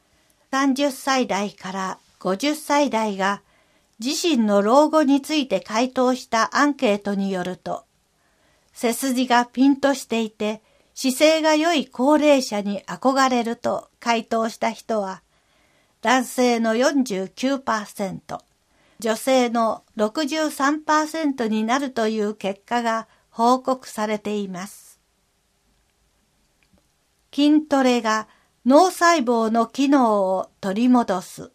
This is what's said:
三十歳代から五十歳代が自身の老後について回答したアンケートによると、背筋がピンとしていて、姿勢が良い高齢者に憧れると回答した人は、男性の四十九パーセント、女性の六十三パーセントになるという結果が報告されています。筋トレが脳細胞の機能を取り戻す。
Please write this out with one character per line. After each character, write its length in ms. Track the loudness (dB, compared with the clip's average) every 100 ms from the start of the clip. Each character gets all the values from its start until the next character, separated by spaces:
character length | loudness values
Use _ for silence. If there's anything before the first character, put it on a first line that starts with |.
| _ _ _ _ _
三 240 | 0 0
十 160 | 2 0
歳 360 | -2 0 0 0
代 260 | -2 -4
か 200 | -8 -12
ら 260 | -8 -8 -10 _ _
五 180 | -4 -2
十 180 | -2
歳 340 | -4 0 0 2
代 300 | 0 -2 -2
が 240 | -2 -2 _ _ _ _ _ -10
自 180 | -6 -2 0
身 180 | 2
の 180 | 2 2
老 260 | 4 4 4
後 140 | 4
に 180 | 2 2
つ 140 | 0
い 120 | -4 -2
て 140 | -4
回 300 | -2 -4 -2
答 240 | 0 0
し 140 | -2 -2
た 280 | -2 0 0
ア 80 |
ン 100 | 0
ケ 200 | 0 0
ー 40 | 0
ト 160 | -2
に 160 | -4 -4
よ 140 | -4
る 120 | -6 -8
と、 280 | -8 -10 -12 _ _ _ _ _ _ _ _
背 200 | -6 -4
筋 340 | -2 -2 -2 2
が 200 | 2 2
ピ 220 | 2 2
ン 80 | 4
と 180 | 0
し 100 | -2
て 160 | -4 -4
い 100 | -4
て、 320 | -6 -6 -8 _ _ _
姿 240 | -6 -4 2
勢 240 | 4 4
が 120 | 2
良 180 | 2 2
い 140 | 0 -2
高 320 | -2 2 4
齢 240 | 4 2
者 180 | 0 -6
に 220 | -6 -8
憧 460 | -10 -4 0 2 2
れ 140 | 0
る 140 | -2 -4
と 320 | -4 -4 -8 _
回 240 | -4 -4
答 240 | -2 -2 -4
し 100 | -4
た 120 | -6
人 300 | -6 -6 -4
は、 220 | -4 -10 _ _ _ _ _ _ _ _
男 220 | 0 0
性 360 | 0 0 0 2
の 140 | 0
四 300 | 0 0 0
十 240 | -2 -4 -6
九 300 | -4 -4 -2
パ 200 | -2 -4
ー 80 | -6
セ 240 | -8 -8
ン 100 | -8
ト、 220 | -12 -14 _ _ _ _ _ -8
女 180 | -4 -2
性 320 | 2 2 2
の 360 | 0 -2 -4 _ -4
六 300 | -2 -2 -4
十 240 | -2 -4
三 300 | 0 -2 0
パ 220 | 0 0
ー 40 | 0
セ 180 | -2
ン 100 | -4
ト 120 | -2 -2
に 180 | -2
な 140 | 0 -2
る 120 | -2
と 180 | -2 -2
い 120 | -2
う 140 | -4
結 260 | -4 -8 -8 -6
果 160 | -4
が 260 | -2 -4 -8 _ _
報 300 | 0 2 2
告 280 | 0 -4 -6
さ 180 | -6 -4
れ 120 | -4
て 180 | -4 -6
い 120 | -6
ま 180 | -10 -14
す。 340 | -18 -20 _ _ _ _ _ _ _ _ _ _ _ _ _ _ _ _ _ _ _ _ _ _ _ _
筋 280 | 0 4 4
ト 200 | 2 2
レ 200 | 2 2
が 260 | 0 -2 -4 _ _ _ 4
脳 240 | 6 4
細 320 | 4 2 4
胞 280 | 2 0 0
の 160 | 0 -2
機 220 | 0 2
能 480 | 4 4 2 0 -2
を 140 | -4 _
取 220 | -6 0
り 60 | 4
戻 320 | 4 2 -2
す。 300 | -6 -16 -18